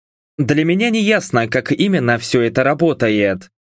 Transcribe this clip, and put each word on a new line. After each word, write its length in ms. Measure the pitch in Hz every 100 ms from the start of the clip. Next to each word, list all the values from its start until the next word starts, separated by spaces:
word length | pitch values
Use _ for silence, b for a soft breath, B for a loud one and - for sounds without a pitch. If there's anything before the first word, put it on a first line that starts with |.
| _ _ _ -
Для 260 | 127 147
меня 260 | 160 185 233
не 120 | 220
ясно, 460 | 208 214 - 120 117
как 220 | 131 -
именно 440 | - 196 185 120 117
все 260 | - 127
это 200 | 117 127
работает. 880 | 135 147 165 139 113 107 101 95 - _ _